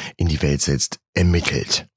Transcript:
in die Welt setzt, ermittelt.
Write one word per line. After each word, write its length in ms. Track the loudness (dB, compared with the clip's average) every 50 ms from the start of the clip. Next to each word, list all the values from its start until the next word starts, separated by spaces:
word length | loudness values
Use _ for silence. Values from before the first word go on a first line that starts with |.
| -12 -12 -4
in 120 | -2 0 0
die 140 | 2 0
Welt 200 | 2 0 0 0
setzt, 360 | 0 0 0 0 -2 -4 -6 -12 _ _ -2
ermittelt. 720 | 2 2 4 4 2 2 0 -2 -2 -2 -2 -4 -4 -4 -10 _